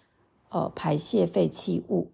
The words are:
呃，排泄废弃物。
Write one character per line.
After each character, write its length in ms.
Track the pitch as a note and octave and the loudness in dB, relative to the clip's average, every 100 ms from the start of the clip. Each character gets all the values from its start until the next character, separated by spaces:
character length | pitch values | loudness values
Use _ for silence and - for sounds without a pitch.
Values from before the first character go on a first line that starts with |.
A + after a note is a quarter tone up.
| _ _ _ _ _ | _ _ _ _ _
呃， 200 | F3+ - | -4 -4
排 260 | - E3 D3+ | -4 -2 0
泄 280 | - A3 | 2 2
废 240 | F3 G3 E3 | 2 2 0
弃 360 | - - E3+ - | 0 -2 -2 0
物。 220 | F#3 - | -2 -2